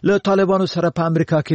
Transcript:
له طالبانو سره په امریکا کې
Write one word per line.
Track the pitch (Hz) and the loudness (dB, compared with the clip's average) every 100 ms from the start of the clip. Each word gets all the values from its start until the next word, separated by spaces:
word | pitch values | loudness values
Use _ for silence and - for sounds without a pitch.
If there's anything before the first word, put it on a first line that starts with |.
له | - 196 | 0 0
طالبانو | - 196 190 190 190 | 2 0 2 0 -2
سره | 170 170 | -2 -2
په | 170 | -2
امریکا | 165 165 160 160 | -2 0 0 0
کې | - | 0